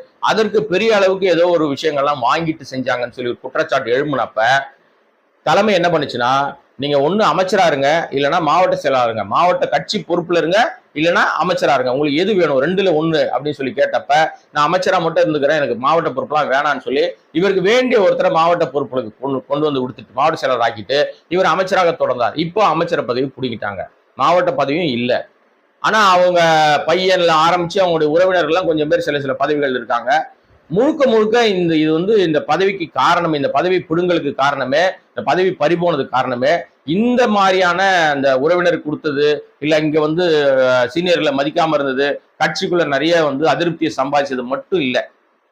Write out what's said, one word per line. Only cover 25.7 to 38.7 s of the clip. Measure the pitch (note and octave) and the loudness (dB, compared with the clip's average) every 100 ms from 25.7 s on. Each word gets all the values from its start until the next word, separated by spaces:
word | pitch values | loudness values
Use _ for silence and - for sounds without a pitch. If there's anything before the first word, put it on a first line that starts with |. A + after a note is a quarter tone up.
| _ | _
ஆனா | D#3+ G#3+ G3+ | -2 2 4
அவங்க | F3+ F3+ F3 E3 D#3 D3+ D3 C#3+ | 4 4 4 4 4 4 2 0
பையன்ல | F3 F#3 F3+ E3+ D#3+ | 0 2 2 4 4
ஆரம்பிச்சு | E3 F3+ E3+ G3 | 4 2 0 0
அவங்களுடைய | F3+ D#3+ D3+ | 0 2 2
உறவினர்கள்லாம் | D#3+ F#3 F3+ D3+ E3+ F3+ | 4 4 2 0 0 0
கொஞ்சம் | D#3 D3+ | 0 0
பேர் | E3+ | 0
சில | E3 D3 | 0 -4
சில | C3+ | -4
பதவிகள் | C3 C#3+ D3 C#3 B2+ | -2 -2 0 -2 -2
இருக்காங்க. | A2+ A#2+ A#2 D3+ - _ _ _ - | -4 -4 0 -2 -2 _ _ _ -6
முழுக்க | F3 C#4 D#4+ B3+ | 0 0 2 2
முழுக்க | A3+ G#3+ A#3 A3+ | 2 2 2 2
இந்த, | F#3 F3 D#3 | 0 0 2
இது | D#3 | 2
வந்து | D#3+ F#3 A3 | 0 2 2
இந்த | F3+ D3+ | 2 0
பதவிக்கு | - D#3+ G3 G3+ D#3 | 0 0 0 -2 -6
காரணம், | C3 C#3 F3 E3+ | 0 2 2 0
இந்த | D3+ C#3 | -2 -2
பதவி | C#3 F3 F#3 | 0 0 0
பிடுங்கலுக்கு | - D#3+ F3+ E3+ C#3 | -2 -2 0 0 -2
காரணமே, | - C#3 C3+ B2+ C#3+ F#3 - _ | -2 -2 -2 -2 0 0 -4 _
இந்த | - | -8
பதவி | A2 E3 F#3 | -2 0 0
பறிபோனதுக்கு | F3 D3 E3+ E3+ D3 C3 | 0 0 0 0 -2 -2
காரணமே | B2+ B2+ A#2+ C3 E3+ - _ | -2 -2 -2 0 0 -4 _
இந்த | - F3 A#3+ B3 A#3+ | -4 0 0 2 2
மாதிரியான | G#3 F#3+ F#3 F3+ F3 G3 F3+ D#3 | 2 2 2 2 2 2 2 2
அந்த | C#3+ C3+ C3 | 2 2 2
உறவினர் | D#3 F3 F3 | 2 2 2